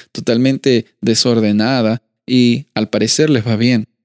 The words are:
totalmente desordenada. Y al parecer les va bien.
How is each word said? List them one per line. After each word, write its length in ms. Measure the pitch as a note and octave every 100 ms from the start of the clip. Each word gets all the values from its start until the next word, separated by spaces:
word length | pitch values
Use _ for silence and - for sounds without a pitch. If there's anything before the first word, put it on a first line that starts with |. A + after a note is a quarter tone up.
| -
totalmente 720 | - - A#2 C3 C3+ C3+ A#2+ - _
desordenada. 1000 | - C#3+ B2+ A2+ G#2+ G#2 A2 C3 A2 A#2 - _ -
Y 380 | B2+ A#2+ A#2+ - -
al 140 | A2
parecer 400 | A2+ A2 - D#3
les 180 | C3 A2
va 80 | A2
bien. 320 | A#2+ A#2+ G#2 _